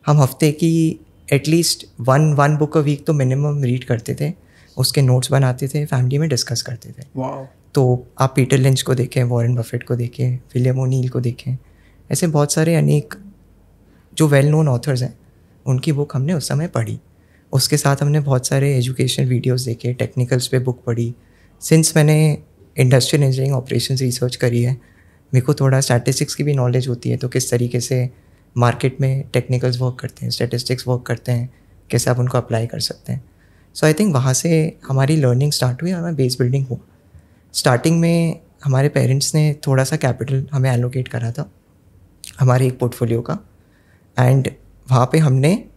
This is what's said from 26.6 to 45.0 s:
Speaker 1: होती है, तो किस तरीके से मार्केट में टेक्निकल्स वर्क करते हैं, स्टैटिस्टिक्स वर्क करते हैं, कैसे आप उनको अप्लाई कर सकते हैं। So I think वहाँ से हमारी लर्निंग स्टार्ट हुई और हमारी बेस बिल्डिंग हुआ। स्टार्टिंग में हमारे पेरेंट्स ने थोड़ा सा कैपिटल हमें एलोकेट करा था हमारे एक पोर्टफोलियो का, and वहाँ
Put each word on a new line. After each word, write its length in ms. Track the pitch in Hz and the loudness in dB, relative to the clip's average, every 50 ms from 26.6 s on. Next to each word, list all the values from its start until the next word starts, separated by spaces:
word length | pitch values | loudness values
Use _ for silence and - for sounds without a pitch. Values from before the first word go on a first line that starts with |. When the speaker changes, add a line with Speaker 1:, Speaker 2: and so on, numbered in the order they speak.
| 123 123 123 127 127 135 | 0 2 0 0 0 -2
Speaker 1:
होती 220 | 120 117 - 123 | -6 -4 -2 -4
है, 60 | 120 | -4
तो 120 | 120 - 123 | -2 -4 -4
किस 220 | - 131 - - | -2 -2 -2 0
तरीके 300 | 123 120 120 120 - - | 0 0 0 0 -2 -4
से 300 | 120 - 131 127 123 123 - - _ _ _ _ _ _ _ | -2 -2 -2 -2 -2 -4 -8 -14 _ _ _ _ _ _ _
मार्केट 440 | 120 120 120 113 - - 131 131 - | 2 2 2 2 0 -2 -4 -2 -2
में 240 | 139 131 131 135 139 - | -2 -2 -2 -4 -6 -2
टेक्निकल्स 480 | - 131 123 - 127 123 127 127 123 123 | -4 -4 -2 0 -2 0 0 -2 -2 0
वर्क 160 | 131 123 123 - | -2 -4 -4 -6
करते 240 | - 117 - - 123 | -12 -12 -12 -10 -8
हैं, 60 | 120 | -8
स्टैटिस्टिक्स 580 | 120 - 120 117 120 120 - - 127 123 - 123 | -4 -4 -4 -4 -4 -6 -4 -4 -6 -4 -2 -4
वर्क 140 | 127 120 | -4 -4
करते 300 | 123 - 123 - _ - | -2 -6 -6 -6 _ -4
हैं, 220 | 123 120 120 127 - _ _ _ - - _ _ | -4 -4 -4 -8 -12 _ _ _ -20 -20 _ _
कैसे 200 | - 123 - 127 | -4 -2 0 0
आप 80 | 123 123 | 0 0
उनको 200 | 123 127 123 123 | -2 0 -2 -2
अप्लाई 280 | - - 113 110 117 | -2 -2 -4 -4 -4
कर 140 | 117 - - | -4 -6 -8
सकते 320 | - - - - _ - | -8 -8 -8 -12 _ -10
हैं। 120 | 123 127 - - _ _ _ _ _ _ _ _ _ | -10 -10 -10 -16 _ _ _ _ _ _ _ _ _
So 80 | - - | 0 2
I 100 | 156 156 | 2 2
think 180 | 156 208 208 | 2 2 2
वहाँ 220 | 151 127 131 131 127 | 2 2 2 2 0
से 440 | - - 170 165 160 156 165 - - - - | 0 0 2 2 2 2 0 -4 -10 -8 -2
हमारी 280 | 131 135 135 139 160 | 0 0 2 2 2
लर्निंग 360 | 156 139 123 120 123 143 147 | 2 2 2 2 2 0 0
स्टार्ट 300 | 147 - 135 123 123 127 | 0 0 -2 -2 -2 -2
हुई 100 | 165 175 | -4 -4
और 60 | 185 170 | -4 -4
हमारी 160 | 170 175 160 | -4 -4 -2
बेस 220 | 135 131 123 127 - | 0 0 -2 0 0
बिल्डिंग 260 | 127 123 131 139 135 | 0 0 0 -2 -2
हुआ। 120 | 127 120 - - _ _ _ _ _ _ - _ _ _ _ _ _ - | -4 -8 -10 -10 _ _ _ _ _ _ -20 _ _ _ _ _ _ -8
स्टार्टिंग 460 | - - 143 123 117 - 160 165 165 | -2 0 2 0 2 2 0 2 2
में 400 | 165 170 170 170 165 165 - - _ _ _ _ - | 2 2 2 2 0 0 -4 -6 _ _ _ _ -4
हमारे 240 | 143 127 131 143 147 | 0 0 2 2 2
पेरेंट्स 460 | - 139 127 123 131 139 135 - - | 2 0 2 2 0 0 0 0 0
ने 220 | 156 151 151 143 147 - | 2 2 2 0 -2 -2
थोड़ा 180 | 143 135 131 135 | 0 2 2 2
सा 120 | 131 160 | 0 -2
कैपिटल 500 | 156 151 127 117 - 127 135 135 131 135 - | -2 0 -2 -2 -2 -4 -4 -4 -4 -4 -4
हमें 180 | 147 135 131 135 | -2 0 0 2
एलोकेट 380 | 123 117 120 123 127 131 123 - | 2 0 -2 -2 -4 -6 -6 -6
करा 240 | - 120 117 117 | -6 -6 -6 -6
था 180 | 117 - 156 - _ _ _ _ _ _ _ _ _ - _ _ _ _ - - - - | -6 -8 -10 -12 _ _ _ _ _ _ _ _ _ -20 _ _ _ _ -20 -20 -2 2
हमारे 260 | 135 131 123 127 131 | 2 4 4 4 2
एक 120 | 127 123 127 | 0 0 -2
पोर्टफोलियो 420 | 127 120 - - 123 113 117 113 | -4 -4 -2 -2 -2 0 0 -2
का, 180 | 120 - 156 - - - _ _ _ _ _ _ _ _ _ _ _ _ _ - | -2 -6 -8 -8 -10 -18 _ _ _ _ _ _ _ _ _ _ _ _ _ 2
and 280 | 127 123 135 135 127 - - - - - _ _ _ 131 | 4 4 4 4 2 -2 -8 -10 -20 -20 _ _ _ 0
वहाँ 180 | 135 120 | 2 2